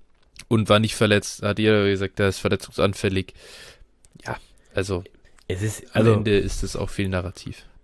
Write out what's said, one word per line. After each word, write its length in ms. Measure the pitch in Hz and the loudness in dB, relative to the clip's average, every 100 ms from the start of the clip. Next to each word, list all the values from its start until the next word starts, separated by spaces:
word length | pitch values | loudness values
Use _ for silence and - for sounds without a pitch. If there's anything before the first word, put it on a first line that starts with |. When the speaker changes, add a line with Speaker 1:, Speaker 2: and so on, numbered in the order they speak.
| - _ _ - - | -20 _ _ -14 -2
Speaker 1:
und 220 | 113 104 | 0 4
war 100 | 107 | 4
nicht 160 | 110 | 2
verletzt. 480 | - 107 104 - - | 2 2 2 0 -6
Hat 160 | 104 104 | -4 2
jeder 260 | 107 104 101 | 4 4 4
gesagt, 320 | 98 98 - | 0 -2 0
der 80 | 98 | -2
ist 100 | - | 0
verletzungsanfällig. 960 | 104 98 - - 101 - 104 95 - - - - - - - _ _ - | -2 -2 -4 -2 -2 0 -2 -2 -6 -12 -20 -20 -20 -20 -20 _ _ -16
Ja, 120 | - - - _ _ | -12 -12 -14 _ _
also 300 | - 95 90 92 _ _ _ - | -6 -4 -6 -8 _ _ _ -10
Speaker 2:
Es 140 | 92 | -6
ist, 200 | 107 - - | -6 -8 -6
Speaker 1:
am 40 | |
Speaker 2:
also 180 | 107 113 | 2 4
Speaker 1:
Ende 260 | 107 107 101 | 4 2 2
ist 240 | 92 - | 0 -4
es 140 | 95 - | -4 -6
auch 140 | 98 | -6
viel 180 | - 98 | -4 -4
Narrativ. 560 | 90 87 - - - - _ | -4 -6 -10 -16 -16 -20 _